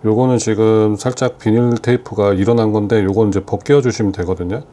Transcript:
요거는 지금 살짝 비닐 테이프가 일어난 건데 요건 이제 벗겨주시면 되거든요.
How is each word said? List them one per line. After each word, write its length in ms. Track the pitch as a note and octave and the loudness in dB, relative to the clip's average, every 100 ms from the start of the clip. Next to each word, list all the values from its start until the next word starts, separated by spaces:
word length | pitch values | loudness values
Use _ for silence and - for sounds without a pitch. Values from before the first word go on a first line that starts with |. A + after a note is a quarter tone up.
요거는 340 | A2 A2 B2+ B2 | 0 2 2 0
지금 580 | A2 G#2+ A2 A2 G#2+ G#2 | 0 2 2 4 2 0
살짝 420 | B2+ A#2+ B2+ - | -4 -2 -4 -2
비닐 400 | A2 A2 A#2+ A#2 | 0 2 2 0
테이프가 540 | - B2 - - G2+ | 0 -2 -2 -2 0
일어난 380 | A2+ D3 A#2 A2 | 2 2 2 2
건데 320 | G#2+ G#2 A2+ | -2 0 0
요건 260 | G2 G2 G#2+ | 0 0 0
이제 100 | G2 | 0
벗겨주시면 680 | - G2 - C#3+ B2 A2 G#2 | -4 -8 0 2 2 -2 -4
되거든요. 500 | G2 F2+ F#2 F2+ A2 D3 | -4 -6 -4 -6 -8 -10